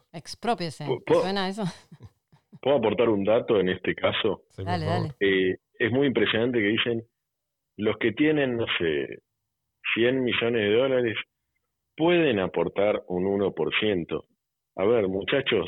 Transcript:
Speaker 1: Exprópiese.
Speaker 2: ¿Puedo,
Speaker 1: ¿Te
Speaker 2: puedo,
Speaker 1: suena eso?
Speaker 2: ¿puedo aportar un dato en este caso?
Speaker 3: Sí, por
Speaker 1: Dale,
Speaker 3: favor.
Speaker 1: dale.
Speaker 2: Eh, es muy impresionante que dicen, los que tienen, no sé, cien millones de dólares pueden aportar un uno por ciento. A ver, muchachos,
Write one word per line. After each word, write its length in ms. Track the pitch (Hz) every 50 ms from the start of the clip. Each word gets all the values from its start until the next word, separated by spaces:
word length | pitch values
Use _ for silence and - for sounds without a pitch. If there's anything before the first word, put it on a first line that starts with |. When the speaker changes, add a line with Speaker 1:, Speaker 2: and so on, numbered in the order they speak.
| _ _ -
Speaker 1:
Exprópiese. 720 | - - - - - - 226 233 - 175 160 - - 151
Speaker 2:
¿Puedo, 120 | 139 131 123
Speaker 1:
¿Te 40 | -
Speaker 2:
puedo, 160 | - 156 175 175
Speaker 1:
suena 260 | 185 196 202 190 185
eso? 160 | 196 220 208 170 - - - _ 165 - - - _ _ _ _ _ _ _ _ - -
Speaker 2:
¿puedo 160 | - 135 143 135
aportar 300 | 113 107 101 123 120 117
un 160 | 107 98 98
dato 340 | 107 107 123 123 - 117 98
en 80 | 92 92
este 260 | 90 - - - 82
caso? 480 | - - 104 104 - - 107 85 - _ _
Speaker 3:
Sí, 60 | _ - 95
por 20 |
Speaker 1:
Dale, 200 | 95 180 170 156
Speaker 3:
favor. 140 | 160 170 170 165
Speaker 1:
dale. 120 | 156 139 -
Speaker 2:
Eh, 380 | 101 98 - 185 - - - - _ _ _ -
es 140 | 120 110 117
muy 140 | 135 143
impresionante 520 | 139 113 117 107 - - 110 117 131 123 120
que 60 | 104
dicen, 380 | 101 113 110 - 123 117 117 117 _ _ _ _ _ _ _ _ _ _ _ _ _ _
los 200 | - 104 107 104 -
que 140 | - 117 101
tienen, 440 | - 151 156 156 147 139 127 120
no 80 | 117 110 - - -
sé, 440 | 87 82 76 71 65 55 - - _ _ _ _ _ _ _ _ _ _ _ _ - - -
cien 280 | 113 117 123 131 131 127
millones 400 | 117 98 - 120 117 120 113 104
de 100 | 101 107
dólares 420 | 117 135 135 131 127 120 113 107 - - _ _ _ _ _ _ _ _ _ _ _ _ _ _
pueden 420 | - 156 175 180 175 165 143 113 98
aportar 640 | 92 90 - 85 82 90 - - 98 104 101 - - -
un 180 | 90 90 92
uno 260 | 98 101 101 101 90 -
por 200 | 82 78 73 - -
ciento. 460 | 110 107 101 87 78 - 82 76 - _ _ _ _ _ _ _ _ _ -
A 80 | - 95
ver, 240 | 107 123 117 101 92
muchachos, 580 | 95 98 98 - 147 139 135 - 120 98 85